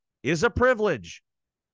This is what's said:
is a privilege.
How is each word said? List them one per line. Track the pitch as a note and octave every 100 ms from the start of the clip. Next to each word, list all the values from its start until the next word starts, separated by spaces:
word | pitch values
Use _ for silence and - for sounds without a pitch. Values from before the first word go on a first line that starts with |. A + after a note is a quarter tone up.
| _ _
is | B2 D#3+
a | A3+
privilege. | - B3+ A3 G#3+ B2 E2 - _ _ _ _ _